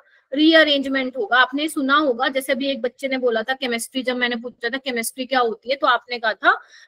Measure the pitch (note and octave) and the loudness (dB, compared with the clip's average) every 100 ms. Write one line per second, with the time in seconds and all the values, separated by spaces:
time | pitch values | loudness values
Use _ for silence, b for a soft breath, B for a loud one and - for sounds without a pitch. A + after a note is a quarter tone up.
0 | b b b C4+ D#4 D#4+ D#4 C#4+ C4+ C4+ | b b b 2 6 6 6 2 0 -2
1 | B3+ C4 G3 B3 B3 C#4 D#4 D#4 C4 C#4+ | -2 -4 0 4 2 2 -4 -2 2 2
2 | D4+ A#3 C#4 C4+ C4+ B3+ C#4 B3+ B3 - | 2 0 0 -2 -2 -2 -2 -2 -4 -6
3 | C4+ C4 B3 A3 A3 C4 C4 A#3 - C4 | -6 -2 0 0 -2 -4 -4 -4 -6 -6
4 | A#3+ B3 B3 A#3+ A#3+ - A#3 C4 C#4 A#3+ | -4 -2 -2 -4 -8 -8 -6 -6 -6 -6
5 | A3+ - B3+ C4 A#3 G#3 A3+ C4+ C#4+ A#3+ | -6 -8 -2 0 0 -2 -6 0 2 2
6 | - B3 A3+ G3+ D#4+ G#4 b b | 0 -4 -4 0 2 0 b b